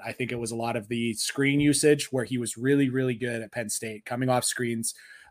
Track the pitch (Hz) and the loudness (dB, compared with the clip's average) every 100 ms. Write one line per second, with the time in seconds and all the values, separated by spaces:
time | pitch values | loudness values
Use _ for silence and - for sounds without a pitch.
0 | 117 113 120 120 113 117 117 117 104 120 | -8 -6 -4 -4 -4 -4 -4 -4 -4 -2
1 | 117 107 - - 139 143 147 143 151 147 | -2 -2 -4 0 2 4 4 6 6 4
2 | - 131 110 127 117 113 131 143 135 127 | 2 -4 -2 -2 -4 -2 2 4 4 2
3 | 131 117 123 117 107 120 107 - 113 107 | 0 -2 -4 -6 -8 -8 -6 -6 -6 -10
4 | - 123 127 123 - - 120 117 113 - | -6 -2 4 4 2 -2 -2 -2 -4 -8
5 | - - - | -18 -20 -12